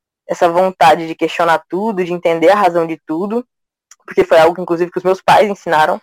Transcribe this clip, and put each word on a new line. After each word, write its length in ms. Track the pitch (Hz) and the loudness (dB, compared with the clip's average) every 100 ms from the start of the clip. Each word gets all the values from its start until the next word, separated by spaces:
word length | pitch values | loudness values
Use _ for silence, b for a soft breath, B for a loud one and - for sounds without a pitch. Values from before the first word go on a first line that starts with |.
| _ _ - | _ _ -12
essa 200 | 175 175 | -2 0
vontade 580 | 170 190 - 165 160 165 | 0 -2 2 2 2 -2
de 80 | |
questionar 480 | 160 160 - 170 160 - | -6 -4 -2 0 -2 -4
tudo, 360 | 175 220 185 | -6 -4 -4
de 80 | 175 | -6
entender 380 | 175 175 165 165 | -4 -2 0 2
a 60 | 202 | 2
razão 280 | 190 170 | 2 0
de 160 | 165 160 - | -4 -6 -8
tudo. 400 | 160 185 233 247 _ _ _ _ _ | -8 -6 -6 -8 _ _ _ _ _
Porque 200 | - 196 | -6 -2
foi 140 | - 165 | 2 4
algo, 220 | 160 175 | 4 2
inclusive, 300 | 175 165 175 | -4 -4 -4
que 80 | 180 | -4
os 60 | |
meus 180 | 180 190 | -2 -2
pais 260 | - 165 202 | 2 2 2
ensinaram. 520 | 202 175 156 156 208 | -2 -2 0 0 -2